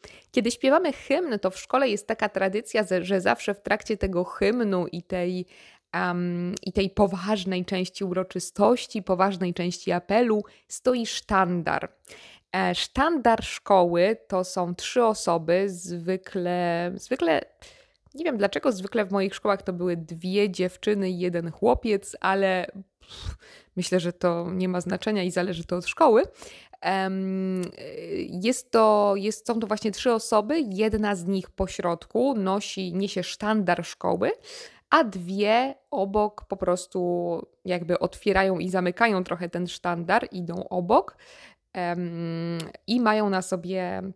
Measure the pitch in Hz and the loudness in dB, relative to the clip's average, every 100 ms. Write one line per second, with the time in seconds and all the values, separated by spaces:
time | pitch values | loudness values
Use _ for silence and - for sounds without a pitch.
0 | - - _ 247 226 - 262 311 349 - | -20 -20 _ 0 0 0 4 4 2 -2
1 | - 294 339 208 - - - 254 262 202 | 0 0 0 -2 -2 -4 -2 0 2 0
2 | - 214 214 190 190 208 - 220 190 180 | -4 -2 -2 0 0 -2 -2 -2 0 0
3 | 175 190 196 233 - 196 - 208 - 214 | 2 2 2 2 -2 -4 -2 -2 -2 -2
4 | 190 175 180 - 202 247 214 185 170 170 | -2 0 -2 0 2 2 2 0 -2 -6
5 | - 180 180 180 180 - - _ _ 175 | -6 -4 -2 -4 -8 -14 -20 _ _ -4
6 | 180 175 175 175 175 - - 202 190 - | -2 -2 -2 -2 -4 -6 -4 -2 0 2
7 | 190 185 190 214 185 185 180 185 185 - | 2 2 -2 -2 0 -2 -2 -2 -4 -4
8 | 190 180 185 180 - - 214 247 - 220 | -4 -2 -4 -6 -6 4 4 4 0 -6
9 | 190 180 196 180 180 175 175 - - 175 | 0 2 2 2 -2 -2 -4 -2 -2 -2
10 | - 214 240 214 - - - - 262 247 | 2 2 4 2 -2 -12 -16 -2 0 0
11 | 220 - - 196 180 180 165 170 - _ | -2 -6 0 2 4 2 0 -2 -4 _
12 | - - - - _ 190 185 180 - - | -20 -20 -20 -20 _ -2 0 -2 -2 0
13 | 311 320 233 220 - - - 196 175 170 | 0 2 4 2 0 -6 4 6 6 4
14 | 190 220 - 185 185 190 175 180 - 247 | 4 2 -2 -4 -2 -2 -4 -4 -2 2
15 | 226 214 - 170 160 180 202 175 180 175 | 4 2 0 0 2 2 2 -4 -8 -6
16 | 170 185 - 190 175 180 175 170 175 190 | -4 -4 -4 -4 -2 0 0 0 -2 -6
17 | - 262 330 311 - _ - - _ _ | -6 0 2 2 -2 _ -20 -20 _ _
18 | _ 269 330 220 202 381 277 190 196 226 | _ -6 -4 0 0 0 0 0 -2 -2
19 | 190 196 190 - 208 196 - 175 180 170 | 0 0 0 -2 -2 0 -2 -4 -2 -4
20 | 160 165 180 202 208 180 180 - 208 208 | -6 -10 -2 0 0 0 -4 -2 -2 0
21 | 185 180 180 170 170 - 233 240 226 196 | -2 -2 -2 -2 -6 0 2 2 2 -2
22 | - - 185 196 190 185 - 196 - _ | -2 -2 0 2 2 2 -2 -10 -18 _
23 | - - - - - - _ 185 175 180 | -20 -14 -12 -12 -18 -20 _ -8 -2 0
24 | 175 175 175 170 175 185 185 180 180 190 | 0 -2 0 0 -2 -2 -2 -2 -2 -4
25 | 220 208 180 180 185 165 - 180 - - | -2 -2 0 -2 -2 -4 -4 -4 -4 4
26 | 302 220 381 - - - - - 180 190 | 6 6 4 -4 -20 -20 -20 -6 -2 0
27 | 190 190 190 190 190 185 175 - - - | 0 -2 -2 -2 -2 -2 -4 -8 -14 -12
28 | 170 90 - 180 220 254 - 226 220 208 | -6 -6 -6 -2 0 0 2 4 6 6
29 | 208 196 208 - - 226 220 214 214 - | 4 2 0 -4 -4 -2 -2 -2 -2 0
30 | 254 226 - 214 214 320 233 190 220 214 | 2 0 2 2 2 0 0 0 0 0
31 | 208 190 170 190 - - 190 - 180 170 | 0 -2 -2 -2 -4 -6 -6 -2 -2 -4
32 | - 220 269 226 190 196 - 196 185 180 | -2 0 2 2 0 0 -2 -6 -4 -2
33 | 202 190 175 - 208 220 175 175 170 - | -2 -4 -6 -4 0 2 2 0 -2 -4
34 | 180 175 240 453 - - - - _ 302 | -2 2 0 -2 -10 -18 -20 -20 _ 2
35 | 240 185 175 196 208 233 269 - _ 277 | 2 -4 -6 0 2 2 0 -6 _ -2
36 | 196 208 208 - - 190 180 180 - 185 | 0 2 0 -2 -10 -4 0 0 -2 -4
37 | 175 175 175 165 - _ 185 180 170 - | -2 -2 -2 -6 -8 _ -4 -4 0 0
38 | - - 208 190 190 175 180 185 180 180 | -2 -2 0 2 2 0 0 0 0 2
39 | 233 185 180 170 175 175 175 - 175 170 | 2 2 -2 -4 -4 -4 -6 -4 -4 -2
40 | 170 220 - 185 175 175 - 185 175 269 | 0 0 0 -6 -8 -8 -6 -4 2 2
41 | - - - - - _ _ 185 175 175 | 2 -8 -20 -20 -20 _ _ -6 -4 -2
42 | 175 170 165 165 170 170 160 - - 247 | -4 -6 -4 -4 -4 -4 -8 -10 -2 2
43 | 220 214 208 190 - 185 180 190 180 190 | 2 2 2 0 -2 -4 -4 -4 -4 -6
44 | 190 | -8